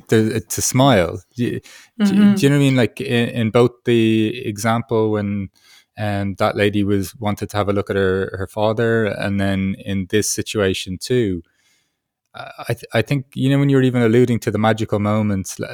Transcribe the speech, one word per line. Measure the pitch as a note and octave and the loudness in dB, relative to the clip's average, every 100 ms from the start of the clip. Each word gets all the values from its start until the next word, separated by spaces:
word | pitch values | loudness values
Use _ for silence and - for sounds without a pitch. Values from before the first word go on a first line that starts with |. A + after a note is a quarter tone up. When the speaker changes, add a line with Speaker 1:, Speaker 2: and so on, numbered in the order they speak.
| - | 0
Speaker 1:
to, | A2+ A2 G#2+ | 2 2 -2
to | - - | -6 -6
smile. | - B2 C#3 G#2+ E2+ F#2+ _ - | -2 4 4 4 2 -4 _ -6
Do, | A#2+ - | -4 -6
do, | - - - - | -12 -20 -14 -2
Speaker 2:
Mm-hmm. | G3+ G3 G#3 G3 | 0 4 4 4
Speaker 1:
do | |
you | C#3 | 4
know | C#3+ | 4
what | |
I | C#3 | 4
mean? | C3 | 2
Like | A2+ - | 0 -2
in, | - A#2+ A#2 | -2 -2 0
in | A#2+ A2 | -2 0
both | A#2+ B2 - - | 4 2 0 0
the | A#2 A2 A2 A2 B2 A#2+ | 2 4 2 0 -4 -8
example | G2+ A#2 A#2 - A2+ A2 | -4 -2 -2 -2 0 0
when, | G#2+ G2+ G2+ F#2+ _ _ - _ - | -2 -2 -4 -8 _ _ -20 _ -8
um, | G#2+ G2+ G2 F#2+ | -6 -4 -4 -2
that | G#2+ - | -2 2
lady | G#2 G#2 | 0 2
was, | G2 G2+ F2+ - | 0 0 -2 -6
wanted | G#2 G2+ G2+ | -6 -4 -6
to | G#2 | -4
have | G2 | -2
a | |
look | G2+ - | -2 -2
at | G2 | 0
her, | F#2+ F#2+ F#2+ F#2+ | 0 0 -4 -8
her | F#2+ | -8
father, | G#2+ G#2+ A2 A#2 A2+ G#2+ | -2 -2 0 0 0 0
and | - G2+ G2 | -2 -4 0
then | G2 F#2+ F#2+ G2 G#2 | 0 0 -2 -6 -6
in | G2 F2+ | -6 -2
this | G#2+ - | 0 0
situation | - - G#2+ F#2+ F#2+ - F#2 | -4 -4 0 0 -2 -6 -10
too, | - B2 G#2 F2+ - _ _ _ _ _ _ _ _ | -2 0 0 -4 -8 _ _ _ _ _ _ _ _
I, | - C3 - - | -20 -18 -14 -8
I | |
th-, | A#2+ - | -8 -4
I | A#2 | -4
think, | - C#3+ - - | -2 -4 -6 -4
you | C3 | 0
know, | C#3 | 2
when | C#3+ | 4
you're | C3+ | 4
even | B2+ B2 | 2 2
alluding | A#2 A#2 B2 A2+ | 4 4 4 0
to | - | -2
the | G#2 | 0
magical | A2 A2 G#2+ G#2 | 0 0 -2 -2
moments, | G#2 G#2+ G#2+ F#2+ F#2 - | 0 0 0 -2 -6 -10
li-, | A#2 | -10